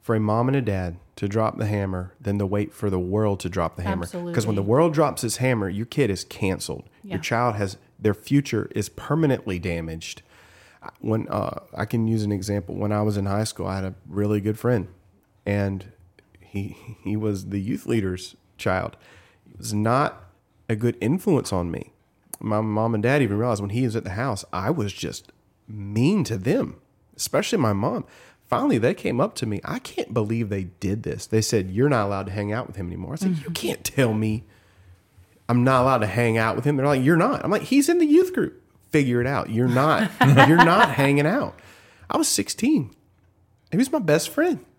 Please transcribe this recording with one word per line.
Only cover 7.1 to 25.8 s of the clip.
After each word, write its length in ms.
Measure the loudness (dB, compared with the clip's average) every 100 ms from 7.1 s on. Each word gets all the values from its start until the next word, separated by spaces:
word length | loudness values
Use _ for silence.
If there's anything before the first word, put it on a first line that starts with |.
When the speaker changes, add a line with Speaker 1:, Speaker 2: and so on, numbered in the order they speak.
| -8
Speaker 2:
Yeah. 40 |
Speaker 1:
child 340 | -4 0 0 0
has, 220 | -4 -6 _ _
their 140 | 0 0
future 560 | 2 0 2 -2 -2 -4
is 140 | -6
permanently 680 | -6 -4 0 2 0 -2 -4
damaged. 640 | -2 -4 -6 -10 -12 -16 _ -20 -20 -20 -20 _ -20 -10
When, 280 | -2 -2 0
uh, 320 | -2 -2 -6 -12 -8
I 100 | -4
can 220 | 0 0
use 140 | 0
an 100 | 0
example. 440 | -2 -2 -4 -4 -6
When 160 | -2
I 100 | 0
was 160 | 0 0
in 80 | -2
high 200 | -2 -2
school, 200 | -4 -6
I 120 | -4
had 60 | -6
a 100 | -10 -10
really 320 | -2 0 0
good 200 | 0 -2
friend, 280 | 0 0 -2 -12 _ _ _ _
and 420 | -2 0 0 -4 -10 -20 _ _ _ _
he, 380 | -12 -8 -8 -12 -18 -14
he 140 | -6 -4
was 300 | -2 -4 -4
the 120 | -6
youth 280 | -4 -6 -2
leader's 480 | 0 0 -4 -10 -20 _ _
child. 360 | -2 -2 -2 -10 -20 -20 _ _ _
He 60 | -14
was 160 | -6
not 520 | -2 2 2 0 -4 -20 _ _ _ _
a 60 | 0
good 200 | 0 0
influence 500 | 0 0 2 0 0
on 200 | -2 -2
me. 220 | -6 -10 _ _ _ _ -10
My 220 | -2 -2
mom 320 | 0 0 2
and 80 | 2
dad 220 | 2 2
even 160 | 2 2
realized 220 | 0 0
when 100 | -2
he 100 | -2
was 120 | 0 -2
at 80 |
the 80 | -6
house, 340 | -6 -4 -6 -6
I 160 | -6 -2
was 240 | -2 -4
just 380 | -4 -8 -10 -16 _ _ _ _
mean 560 | -12